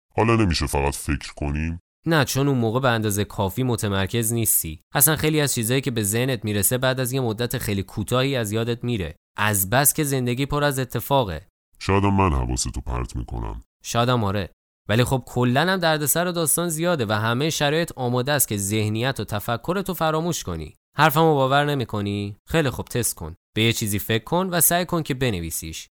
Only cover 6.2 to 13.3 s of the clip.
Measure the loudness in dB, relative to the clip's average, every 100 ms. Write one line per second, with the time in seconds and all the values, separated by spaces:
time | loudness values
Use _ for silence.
6.2 | 0 0 0 0 2 2 0 0 -2 -2
7.2 | -2 -2 -4 -4 -2 -2 -4 -6 -2 0
8.2 | 0 0 -2 -2 -2 -2 -2 -2 -4 -10
9.2 | _ -2 0 2 2 4 4 2 0 0
10.2 | 0 -2 -2 0 0 0 -4 -6 0 2
11.2 | 2 -4 -12 _ _ _ 0 4 4 4
12.2 | 4 2 0 -2 -4 -6 -6 -6 -6 -8
13.2 | -8